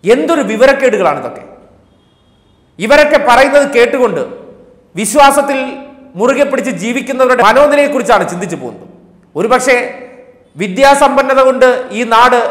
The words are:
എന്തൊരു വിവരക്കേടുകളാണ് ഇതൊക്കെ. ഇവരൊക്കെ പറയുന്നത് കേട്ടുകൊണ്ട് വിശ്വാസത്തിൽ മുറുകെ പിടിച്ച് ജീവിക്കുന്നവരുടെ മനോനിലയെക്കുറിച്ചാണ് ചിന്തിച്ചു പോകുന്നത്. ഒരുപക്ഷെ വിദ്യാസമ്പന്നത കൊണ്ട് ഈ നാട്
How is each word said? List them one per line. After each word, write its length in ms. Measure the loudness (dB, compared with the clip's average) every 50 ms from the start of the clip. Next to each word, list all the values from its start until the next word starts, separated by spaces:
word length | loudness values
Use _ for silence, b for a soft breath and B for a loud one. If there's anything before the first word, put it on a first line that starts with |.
| 2 0 0
എന്തൊരു 280 | 0 2 -2 -2 -2 -2 -4
വിവരക്കേടുകളാണ് 680 | 0 2 2 2 2 2 0 0 0 2 0 -2 -2 -4
ഇതൊക്കെ. 220 | -8 -12 -14 -14 -20 -20 -20 -20 -20 _ _ _ _ _ _ _ _ _ _ _ _ _ _ _ _ _ _ _ _ _ _ -10 -2
ഇവരൊക്കെ 340 | 2 2 2 4 2 2 0 2 2
പറയുന്നത് 380 | 2 4 2 4 2 2 0 2 2
കേട്ടുകൊണ്ട് 460 | 0 0 0 0 -2 -2 -2 -2 -4 -8 -8 -10 -18 -20 -20 -20 -20 -20 -20 _ _ _ _ _ -6
വിശ്വാസത്തിൽ 580 | -6 -2 2 4 4 4 4 2 -2 -2 -4 -6 -6 -8 -10 -14 -18 -20 -20 -20 -20 -20 -6 -2
മുറുകെ 260 | -2 0 2 0 0 -2
പിടിച്ച് 240 | -2 -4 -4 -6 -8 -6
ജീവിക്കുന്നവരുടെ 600 | -8 -6 -6 -6 -6 -6 -2 -2 0 0 2 2 2 2
മനോനിലയെക്കുറിച്ചാണ് 800 | 4 4 2 2 2 2 0 0 -2 -4 0 0 0 0 0 -4
ചിന്തിച്ചു 260 | -6 -8 -8 -8 -10 -10
പോകുന്നത്. 240 | -10 -14 -14 -16 -20 -20 -20 -20 _ _ _ _ _ _ _ -6
ഒരുപക്ഷെ 400 | -2 0 0 0 0 0 -2 -2 -2 -8 -12 -16 -20 -20 -20 -20 -20 -20 _ _ _ _ _ -10
വിദ്യാസമ്പന്നത 760 | -8 -6 -2 2 4 4 4 4 2 0 2 0 0 0 0 2 2 2
കൊണ്ട് 200 | 2 2 2 2 2 0 -6 -8 -6 -6
ഈ 40 | -4 0 2
നാട് 260 | 2 4 4 2 0 -2 -4